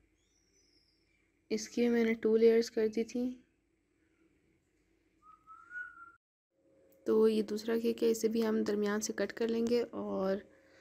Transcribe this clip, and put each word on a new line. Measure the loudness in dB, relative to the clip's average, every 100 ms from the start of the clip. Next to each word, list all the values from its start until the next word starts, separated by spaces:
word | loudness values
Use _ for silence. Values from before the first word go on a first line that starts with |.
| _ _ _ _ _ _ _ _ _ _ _ _ _ _ -6
इसकी | -6 -4 0 2
मैंने | 4 2
टू | 2 2 6
लेयर्स | 6 6 2
कर | 0 -2
दी | -2
थी। | -4 -4 -6 -8 _ _ _ _ _ _ _ _ _ _ _ _ _ _ _ _ _ _ -20 -20 -20 -20 -14 -12 -12 -16 -20 _ _ _ _ _ _ _ _ _ -2
तो | 2 2
ये | 2
दूसरा | -4 -6 -4 -4
केक | -2 0
है, | 0
इसे | 0 -2
भी | -2
हम | -2 -2
दरमियान | -2 -2 -2 -2
से | -4
कट | -4 -6
कर | -4 -4
लेंगे | -2 0 -2
और | -4 -8 -6 -4 -2 -2 -6 _ _ -20